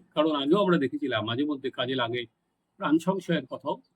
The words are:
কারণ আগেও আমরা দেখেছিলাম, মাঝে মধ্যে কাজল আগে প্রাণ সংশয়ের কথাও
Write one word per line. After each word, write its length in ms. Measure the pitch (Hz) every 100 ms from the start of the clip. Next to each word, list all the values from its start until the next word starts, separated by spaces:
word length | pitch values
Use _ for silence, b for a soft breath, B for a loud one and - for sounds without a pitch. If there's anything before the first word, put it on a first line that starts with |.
| _
কারণ 180 | 160 156
আগেও 320 | 147 139 196 196
আমরা 120 | 170
দেখেছিলাম, 480 | 131 147 143 113 107
মাঝে 180 | 120
মধ্যে 260 | 147 143 131
কাজল 280 | - 123 131
আগে 260 | 117 123 117 _ _ _ _ _
প্রাণ 240 | 190 160
সংশয়ের 460 | 185 196 - 160 135
কথাও 300 | 135 143 220 _